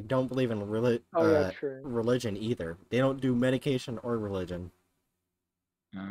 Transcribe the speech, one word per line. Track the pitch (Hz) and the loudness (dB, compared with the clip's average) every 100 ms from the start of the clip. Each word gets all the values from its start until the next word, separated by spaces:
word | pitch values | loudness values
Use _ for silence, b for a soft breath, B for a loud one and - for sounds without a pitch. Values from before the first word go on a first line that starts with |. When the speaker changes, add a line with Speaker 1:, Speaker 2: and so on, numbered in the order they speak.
| 107 | 0
Speaker 1:
don't | 131 131 | 0 2
believe | 127 127 | 0 0
in | 107 | 0
reli-, | 101 110 120 117 - | -2 0 2 0 0
Speaker 2:
Oh, | 175 165 | 2 6
yeah, | 151 | 6
Speaker 1:
uh, | 92 | 2
Speaker 2:
true. | - 143 135 | -2 -6 -6
Speaker 1:
religion | 139 120 113 127 120 98 | -4 -2 2 2 0 -4
either. | 110 120 82 85 - | -2 -2 -4 -8 -2
They | 117 | 0
don't | 135 135 | 2 2
do | 135 123 | 2 2
medication | 131 131 147 131 - 110 | 2 2 0 -2 -4 -8
or | 123 117 | -4 -2
religion. | 104 95 87 90 87 - _ _ _ _ _ _ _ _ _ _ _ 98 98 | -2 -4 -4 -6 -8 -16 _ _ _ _ _ _ _ _ _ _ _ -12 -8